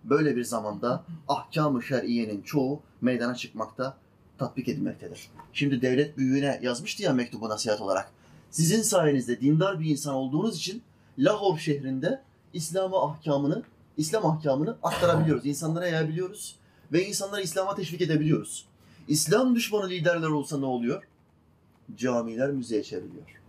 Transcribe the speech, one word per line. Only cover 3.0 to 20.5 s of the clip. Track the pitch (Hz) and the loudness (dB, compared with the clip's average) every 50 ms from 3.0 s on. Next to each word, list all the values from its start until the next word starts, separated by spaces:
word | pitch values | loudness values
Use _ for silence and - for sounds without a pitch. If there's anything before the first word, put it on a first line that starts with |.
meydana | 117 123 127 113 120 123 127 | 0 0 2 2 -2 -2 -4
çıkmakta, | - - 117 - 110 110 - - - 127 135 - _ _ _ _ _ _ - _ - | -6 -10 -10 -8 -8 -8 -8 -6 -6 -6 -6 -6 _ _ _ _ _ _ -20 _ -6
tatbik | 135 117 - 131 120 123 | -6 -4 -4 -6 -4 -4
edilmektedir." | - - 98 98 - - 98 90 90 - - - - - - - | -4 -2 -4 -4 -6 -8 -14 -16 -16 -16 -18 -20 -20 -20 -20 -12
Şimdi | - - 143 143 135 120 | -4 0 0 2 2 2
devlet | 127 127 127 131 147 151 - 135 | 2 4 4 4 2 2 0 0
büyüğüne | 131 131 131 139 143 139 127 - | 2 2 2 2 2 0 -2 -2
yazmıştı | 120 123 120 120 175 - - - | -2 -4 -4 -4 -6 -8 -6 -2
ya | 202 165 | 0 0
mektubu | 131 123 120 - - 107 113 107 | 2 2 0 -2 -6 -8 -6 -6
nasihat | 107 107 - 117 104 104 | -4 -4 0 -2 -2 -2
olarak. | 98 95 95 95 98 - - _ - - - - - _ | 0 0 0 -2 -2 -6 -16 _ -20 -20 -20 -20 -20 _
"Sizin | - - 165 160 202 226 | 0 2 2 4 4 2
sayenizde | 214 - 202 180 160 151 139 131 117 117 120 107 | 2 4 4 4 6 6 4 4 2 0 -2 2
dindar | 123 143 156 160 185 196 190 156 | 4 4 6 6 4 2 0 -2
bir | 160 156 | 0 0
insan | 147 139 - 147 135 | 0 0 0 -4 -2
olduğunuz | 131 135 127 139 165 202 226 190 | -2 -2 0 0 0 0 0 -2
için | 156 - 175 196 240 - _ _ _ _ _ _ - | -4 -6 -6 -8 -10 -12 _ _ _ _ _ _ 2
Lahor | 135 185 214 208 208 190 170 156 | 4 4 4 4 2 0 0 2
şehrinde | - 160 143 139 135 135 131 131 143 185 262 269 - _ _ _ _ _ | 0 -2 -2 -2 -2 -4 -4 -2 0 -2 -2 -2 -6 _ _ _ _ _
İslam'ı | - 180 151 - 165 190 190 185 185 147 | -10 -8 -8 -2 -2 -2 0 2 0 0
ahkamını, | 135 151 151 - - 160 143 139 143 143 180 226 - - _ _ _ _ _ | 0 0 -4 -6 -2 0 0 2 2 2 0 -2 -4 -10 _ _ _ _ _
İslam | - 151 156 - 220 185 | -4 -2 0 0 2 2
ahkamını | 156 160 156 156 147 131 135 156 214 233 - | 2 2 2 2 0 2 2 0 -2 -4 -4
aktarabiliyoruz. | - 175 - - 180 170 165 156 160 156 143 120 120 | -4 -4 0 2 4 4 4 4 4 4 2 2 0
İnsanlara | 143 147 - 165 156 160 170 180 | -2 -4 -2 -2 -2 -2 -2 -2
yayabiliyoruz | 175 165 160 156 151 156 175 185 185 208 - - - - _ _ _ _ _ - - | 0 0 0 0 0 -2 -4 -4 -6 -6 -12 -14 -14 -16 _ _ _ _ _ -8 0
ve | 139 170 190 208 | 0 0 2 2
insanları | 202 - 202 202 208 208 | -2 -4 -4 -4 -4 -4
İslam'a | 196 156 - 190 190 196 196 | -4 -2 -2 -2 -2 -2 -2
teşvik | 202 180 156 165 165 | -4 -6 -6 -2 -2
edebiliyoruz." | 180 156 160 143 156 156 147 110 - - - - - _ _ _ - - - - - - | 0 2 2 2 4 4 2 2 0 -6 -12 -14 -14 _ _ _ -20 -20 -20 -20 -2 0
İslam | 151 151 - 151 185 233 262 254 240 | 0 0 4 4 4 4 6 4 4
düşmanı | 233 233 196 208 208 196 185 | 2 2 0 0 -2 0 -2
liderler | 180 180 156 175 170 165 160 160 | -4 2 2 2 2 2 2 0
olsa | 151 147 139 - | 0 0 -2 -2